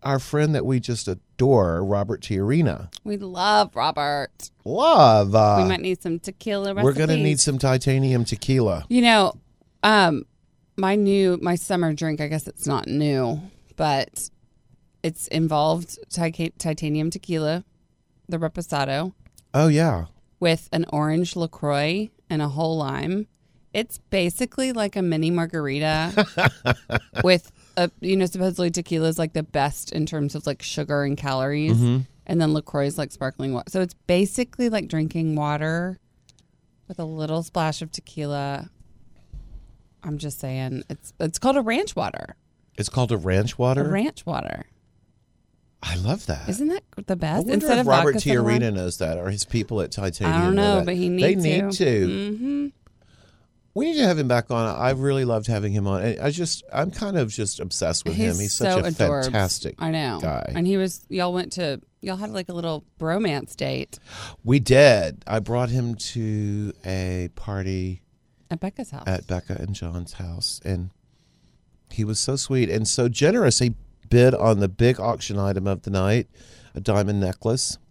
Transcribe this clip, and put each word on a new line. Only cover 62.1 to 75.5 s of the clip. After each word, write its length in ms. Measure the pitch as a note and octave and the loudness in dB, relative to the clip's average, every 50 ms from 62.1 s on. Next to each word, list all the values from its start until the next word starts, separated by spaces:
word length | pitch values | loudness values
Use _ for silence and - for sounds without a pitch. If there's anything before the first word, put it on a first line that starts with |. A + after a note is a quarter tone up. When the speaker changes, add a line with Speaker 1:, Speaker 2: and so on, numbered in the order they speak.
| F#3+ | -8
Speaker 2:
had, 140 | F#3 G3+ G#3+ | -8 -8 -8
like, 180 | A3 G3 F#3 - | -8 -8 -10 -8
a 40 | F3+ | -8
little 320 | E3+ E3 E3+ D#3+ D3+ - _ _ _ | -6 -6 -6 -6 -6 -10 _ _ _
bromance 560 | D#3+ D#3+ E3 G3 A3+ G3 D3 C#3+ - - - | -4 -2 -2 0 0 0 -2 -2 -6 -8 -10
date. 420 | - - C3+ C3+ C3 C3+ - - - _ - - - - - - - - | -6 -6 -4 -4 -4 -6 -8 -12 -20 _ -20 -18 -16 -16 -16 -18 -10 0
Speaker 1:
We 160 | A2 B2 C#3+ | 4 4 4
did. 640 | A2+ - B2+ C3 C#3+ C#3+ A#2+ G#2 E2+ D#2+ D2 - - | 6 6 8 10 10 10 8 6 4 0 -4 -8 -8
I 140 | - G#2 A2+ | -4 -4 -4
brought 300 | G2+ F#2+ A#2 A#2+ B2+ A#2+ | -2 -2 -2 -2 0 0
him 260 | A#2 B2+ B2 A#2+ A#2 | -2 -2 -2 -2 -6
to 760 | G#2+ - - - B2 A2+ A2 G#2+ G#2+ G#2 G#2 G2+ G#2 G#2 G#2 - _ _ | -6 -8 -8 -6 -4 -4 -2 -2 -2 -2 -2 -4 -4 -4 -6 -8 _ _
a 440 | F2+ F#2+ F#2+ F#2 F#2 F#2 F2+ F2+ F2 - | -6 -4 -4 -2 -4 -4 -4 -4 -6 -8
party 640 | - - - G2+ G2 F#2+ F#2+ F#2+ F#2 F#2 F#2 F2+ F2+ _ _ _ _ _ _ _ _ _ _ | -10 -10 -6 -6 -4 -4 -4 -4 -4 -4 -4 -6 -8 _ _ _ _ _ _ _ _ _ _
Speaker 2:
At 120 | E3+ E3 | -8 -6
Becca's 300 | - F#3+ - - B3+ - | -6 -8 -8 -10 -14 -14
house. 140 | - - - - | -14 -10 -6 -4
Speaker 1:
at 180 | F#2+ F2+ - | -4 -4 -4
Becca 280 | - F#2 F2+ - - G2 - | -4 -6 -6 -4 -6 -8 -8
and 140 | - F#2+ G2+ | -6 -8 -8
John's 400 | - - E2+ E2+ F2 F2 E2+ - | -8 -8 -8 -8 -8 -10 -10 -10
house. 460 | - F#2+ F2 E2+ F2+ F#2 - - - _ | -10 -10 -8 -8 -6 -6 -6 -8 -8 _
And 260 | F2 F#2+ F2 F2 F#2 _ _ _ _ _ _ _ _ _ _ _ _ _ _ _ _ _ _ _ _ | -4 -4 -4 -4 -8 _ _ _ _ _ _ _ _ _ _ _ _ _ _ _ _ _ _ _ _
he 140 | - - A2 | -6 -4 -4
was 160 | G#2 A2 - | -2 -2 -4
so 160 | - - C3+ | -2 -2 -2
sweet 340 | C#3 - - C3+ C3 B2 F#2 | -4 -2 -2 2 2 2 2
and 160 | - A2 A2 | 2 0 0
so 220 | - - - B2 B2+ | 2 2 2 2 2
generous. 500 | A#2 - C#3 D3+ G#3 B3 G#3+ C#3 A2 - | 2 4 4 4 6 6 6 4 4 4
He 160 | B2+ A#2+ A2+ - - - - _ _ - | 2 0 0 -2 -10 -20 -20 _ _ 4
bid 280 | - A#2+ B2 B2+ C3 | 8 8 8 8 8
on 240 | - - A2+ A2 G2+ | 6 4 4 4 4
the 80 | G2+ F#2+ | 2 0
big 320 | F#2 - A#2 A#2+ B2+ - | 2 4 4 4 4 4
auction 360 | F#2+ A2+ B2 - - - G#2 | 0 -2 -2 -2 -4 -6 -4
item 300 | G2 G2 G2 | -2 0 0